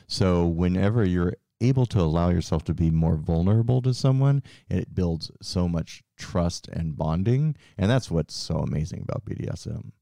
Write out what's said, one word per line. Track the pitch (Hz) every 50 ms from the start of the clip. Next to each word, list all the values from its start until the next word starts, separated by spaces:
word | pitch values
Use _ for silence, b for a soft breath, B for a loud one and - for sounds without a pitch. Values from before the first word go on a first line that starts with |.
| B -
So | - - 98 92 90 87 85
whenever | 85 82 85 90 90 90 95 98 101 113 120 101
you're | 90 90 87 87 90 - - _ _ _ -
able | 110 127 135 131 123
to | - - 101
allow | 85 78 78 85 87 90
yourself | 87 82 - - 87 80 -
to | - 78
be | 78 82 80
more | 80 80 80 82 85
vulnerable | 78 76 85 82 82 87 98 107 113 113 120 127 127
to | 123 131 123
someone, | - - 131 131 131 135 139 139 139 B B B B B -
it | 92 92 - - -
builds | 95 90 85 85 76 - - - -
so | - - - 92 90 87
much | 85 82 80 - - - _ _ _
trust | - - - - 90 85 85 - - - -
and | - 85 82 80 71
bonding. | 76 78 78 80 87 95 113 127 139 151 156 139 B B B B -
And | 92 104
that's | 131 127 - -
what's | 82 82 76 - -
so | - - - 80 76
amazing | 73 71 76 76 80 - - -
about | - - - - -
B | - -
D | - - -
S | - - - -
M. | - - - 104 - _